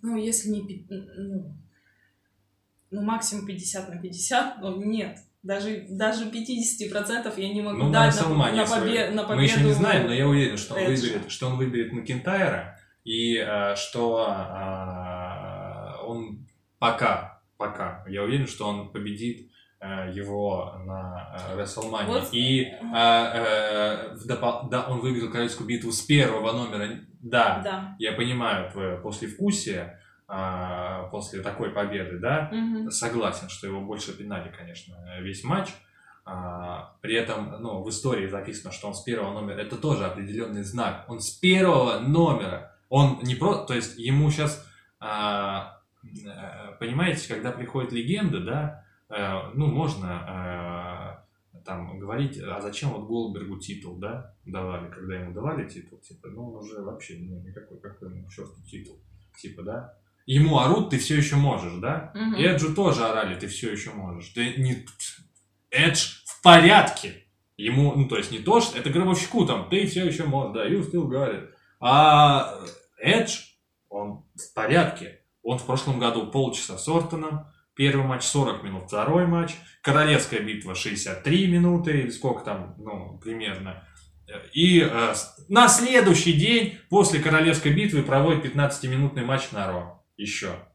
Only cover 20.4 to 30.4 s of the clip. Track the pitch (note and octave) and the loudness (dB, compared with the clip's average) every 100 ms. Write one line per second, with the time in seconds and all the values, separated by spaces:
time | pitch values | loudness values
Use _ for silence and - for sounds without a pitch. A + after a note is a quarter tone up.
20.4 | G2+ F#2 F2 F2+ F#2 F#2+ F#2 F2+ F2+ F#2 | -2 -2 -6 -10 -10 -10 -10 -12 -12 -12
21.4 | F#2 F#2+ G2 - A2 A2 G#2 B2 - A#2+ | -10 -8 -8 -6 -6 -4 -2 -4 -2 -2
22.4 | B2+ C3 B2+ - - A#2 A#2 A#2 A#2 A#2+ | 2 0 0 -8 -6 4 6 6 4 0
23.4 | A2+ G#2+ G#2+ G#2+ G#2 G#2+ - - - A#2+ | 0 0 0 0 0 -2 -8 -12 -6 -2
24.4 | A#2+ A#2 C3 B2 B2 B2+ B2+ B2 A2+ A#2 | -2 -2 -4 -4 -2 -4 -2 -2 -4 -2
25.4 | A#2 - G#2+ A#2 A2+ A2 - D3 B2+ A2 | -4 -4 -6 -6 -4 -6 4 4 4 2
26.4 | A2 B2 A#2 G#2+ G#2 - - - A#2 A#2+ | -2 -2 -4 -6 -6 -8 -14 -18 0 4
27.4 | A#2 F#3+ G3+ F#3+ F#3+ - A2 - A#2+ B2+ | 4 2 -4 -6 -8 -6 -4 -2 -2 -2
28.4 | A2+ G2 F#2 G2 F#2+ F2+ G#2+ G#2 G#2+ - | -2 -2 -4 -6 -6 -6 -8 -8 -10 -2
29.4 | G3+ - A2+ F2+ E2+ - _ _ _ G2 | -2 0 -4 -6 -8 -16 _ _ _ -8